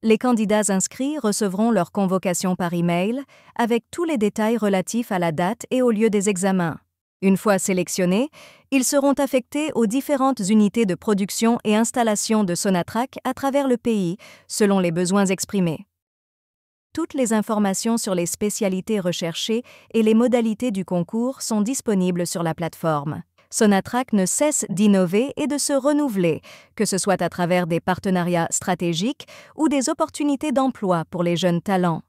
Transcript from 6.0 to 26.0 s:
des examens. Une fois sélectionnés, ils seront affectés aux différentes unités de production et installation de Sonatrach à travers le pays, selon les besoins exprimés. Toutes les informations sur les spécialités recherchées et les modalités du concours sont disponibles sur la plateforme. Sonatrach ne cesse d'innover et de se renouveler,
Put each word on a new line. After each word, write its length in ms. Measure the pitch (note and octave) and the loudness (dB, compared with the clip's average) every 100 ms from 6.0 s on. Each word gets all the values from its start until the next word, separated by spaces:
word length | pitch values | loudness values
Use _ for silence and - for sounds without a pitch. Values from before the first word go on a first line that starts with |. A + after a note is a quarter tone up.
| A3+ | 2
des 180 | G#3 G3 | 2 0
examens. 520 | G3 G3 F#3+ E3+ - _ _ _ _ | 0 0 0 0 -4 _ _ _ _
Une 160 | F#3+ F#3+ | 2 2
fois 220 | A3 G3 | 2 0
sélectionnés, 720 | - F#3 F3 - F3+ F#3 C#4 - - - _ | 2 -2 -2 -2 0 2 0 -6 -20 -20 _
ils 120 | C4+ | 0
seront 300 | B3+ C#4+ C#4 | 2 2 2
affectés 560 | C#4 C#4 C4 B3 D4 D#4 - | 2 2 0 -2 -4 -4 0
aux 100 | A3+ | 0
différentes 540 | B3 - C#4+ C4 C4 | 0 0 0 2 0
unités 480 | F#3 A3 G#3 A#3 A3+ | 2 4 4 2 0
de 80 | F3 | -2
production 640 | - G#3 G3 - A3+ A#3 - | -2 -2 -2 0 0 0 0
et 100 | G#3+ | 0
installation 680 | A#3 - A3+ G#3 - A3 | 0 0 0 0 0 0
de 120 | G3+ F3 | 0 -2
Sonatrach 640 | G#3+ F#3 E3+ A3 C4 - - | 0 0 -2 -4 -6 -6 -8
à 100 | C4 | -4
travers 320 | C#4 C4+ C#4 | 0 0 2
le 100 | A#3+ | 0
pays, 400 | - A3 F3+ F3+ - - _ | 0 0 0 -4 -10 -20 _
selon 320 | - G#3 G3 | 0 2 4
les 120 | F3+ | 2
besoins 360 | E3 F3+ G3 F#3+ | 0 0 2 2
exprimés. 580 | F#3+ - G3+ F3 D3+ - _ _ _ _ _ _ _ _ _ _ | 0 -2 -2 -2 -2 -12 _ _ _ _ _ _ _ _ _ _
Toutes 200 | - E4+ | -8 -6
les 180 | C#4+ B3 | -2 0
informations 680 | A3 G#3 G#3+ G3+ F#3+ A3+ A#3 | 0 0 0 0 0 -2 -2
sur 180 | - F3+ | -2 -2
les 100 | F3 | -2
spécialités 720 | - G#3 - G3+ F#3+ - G#3+ | -2 -4 -2 -2 -2 -2 -2
recherchées 640 | F3+ E3 E3 E3 - A3+ - - _ | -2 -4 -6 -6 -4 -4 -4 -20 _
et 80 | A3+ | 2
les 140 | A3 A3 | 4 4
modalités 560 | A#3+ A#3+ A3+ G#3+ B3 | 4 2 0 -2 -4
du 120 | F#3+ | -4
concours 600 | F#3 F3+ E3+ A3+ A#3+ C4+ | -2 -2 -2 -2 -4 -4
sont 180 | - G#3+ | -4 -2
disponibles 640 | G#3 C4+ - G3+ F3+ F3 F3 | -2 -2 -2 0 2 0 -2
sur 160 | F#3 | -2
la 140 | E3 D#3+ | -4 -4
plateforme. 680 | E3 - E3+ D3+ C#3+ D3 - _ _ | -6 -4 -2 -2 -2 -8 -12 _ _
Sonatrach 600 | - G#3+ G3 - A#3+ C4 | 2 4 4 0 -4 -2
ne 120 | G#3 F#3 | 0 0
cesse 400 | - D4 D4 - | 0 0 0 -4
d'innover 640 | E3+ G#3+ G3 F3+ G3 C4+ - | 0 4 4 2 0 -2 -2
et 100 | D4 | -4
de 120 | C#4+ | -2
se 160 | - | 0
renouveler, 680 | C#4 B3+ D4 | 0 2 2